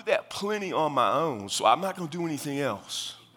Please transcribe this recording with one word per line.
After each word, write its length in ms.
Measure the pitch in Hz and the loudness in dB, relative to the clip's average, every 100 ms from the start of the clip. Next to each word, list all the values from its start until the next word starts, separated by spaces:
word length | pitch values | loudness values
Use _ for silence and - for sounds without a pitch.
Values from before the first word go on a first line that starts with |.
| 214 | 0
that 240 | 196 - | 0 0
plenty 420 | - 202 214 190 | -6 -2 -2 0
on 200 | 147 156 | 0 2
my 200 | 139 110 | 4 4
own, 380 | 127 160 117 98 | 4 0 -2 -4
so 160 | - 110 | 2 4
I'm 160 | 131 | 4
not 160 | 190 185 | 2 -4
gonna 100 | 170 | -6
do 200 | 165 170 | -4 -4
anything 320 | 143 147 139 | -4 -4 -2
else. 560 | 139 101 - - - - - | 0 -2 -6 -8 -8 -12 -20